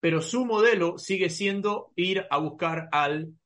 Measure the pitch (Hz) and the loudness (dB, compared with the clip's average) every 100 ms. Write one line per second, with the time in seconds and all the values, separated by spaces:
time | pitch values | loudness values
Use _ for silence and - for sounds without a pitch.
0 | 170 160 160 247 247 214 226 214 170 170 | 2 0 -2 -2 0 4 6 6 2 -2
1 | - 196 180 170 202 202 202 208 - - | -4 0 0 0 -2 0 -2 -4 -6 -4
2 | 180 190 185 143 156 - 170 160 160 147 | 0 0 0 -2 -2 -4 -4 -4 -2 0
3 | 143 151 165 - | 0 -2 -8 -16